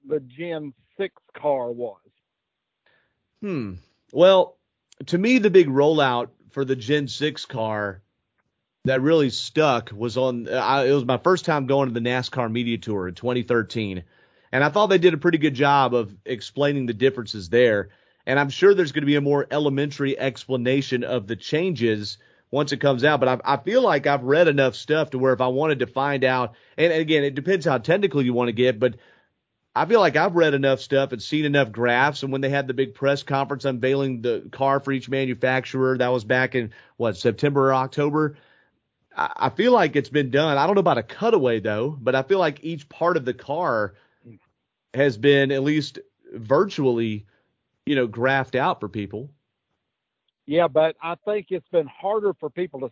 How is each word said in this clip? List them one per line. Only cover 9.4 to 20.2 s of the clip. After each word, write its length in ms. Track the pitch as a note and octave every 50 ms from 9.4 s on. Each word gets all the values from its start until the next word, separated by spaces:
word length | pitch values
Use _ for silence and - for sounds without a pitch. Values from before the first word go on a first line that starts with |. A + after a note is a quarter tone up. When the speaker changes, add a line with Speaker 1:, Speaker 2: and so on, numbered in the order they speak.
| - - - D#3 D#3 D3 B2+ A#2 A2+ A2 G#2+
Speaker 2:
was 260 | G2+ A2+ A#2+ G#2+ B2+
on, 280 | B2+ C3 B2 A#2+ A2+ -
I, 380 | - B2+ A2 A2 C3+ C#3 C3
it 60 | B2+ C#3
was 140 | C#3+ B2
my 100 | B2 C3
first 300 | A#2+ - E3+ F#3 F3 -
time 200 | - D#3+ D3 C3+
going 220 | B2+ C3+ C#3 C#3 B2+
to 60 | A#2
the 120 | A#2+ A#2
nascar 460 | B2 B2 B2+ B2 - - C3 A#2+ A2+ A2
media 240 | A#2+ A#2+ A#2 A#2
tour 320 | A2 - A2+ G#2 G2 F2+ F2+
in 60 | F2
twenty 280 | - - B2 B2 B2 A2+
thirteen. 600 | A#2+ B2 A#2 G#2+ - - A#2 A2 G2+ F#2+ F#2 E2+ _ _ _ _ _ _ _ _ - -
And 100 | C3 C#3+
I 60 | D3
thought 200 | D3 G#3 G#3+ G3+
they 100 | F#3+ F#3
did 160 | E3 F3+ E3
a 40 | D3
pretty 200 | C#3 F3 E3 D#3+
good 160 | C#3+ D#3 C3+
job 400 | A#2+ D3 C#3+ C#3+ C#3+ C3+ B2 A#2+
of 200 | A#2+ A2+ G2+ G2+ - -
explaining 600 | G#2+ B2+ G#2+ - - - C3+ C#3+ C#3+ C#3+ C#3+ C3
the 80 | A#2 A#2
differences 540 | G2+ B2 C3+ C3 B2 A2+ G2+ - G#2+ F#2 E2+
there. 400 | F#2+ A#2+ B2+ A#2 G#2+ G2+ G2 - _ _ _ _ _ _ -
And 120 | - C3 C#3
I'm 120 | C#3+ C#3
sure 240 | C3 - F#3 G3 G3+
there's 180 | F#3 F3 D3 C3
gonna 140 | D3+ D3
be 100 | C#3 D3
a 60 | D3 C#3+
more 240 | C#3+ C#3+ C#3+ C3+ -
elementary 680 | - D3 D3+ C#3+ C#3 C3+ C#3+ D3 C#3 - C#3+ C3+ C3+
explanation 840 | -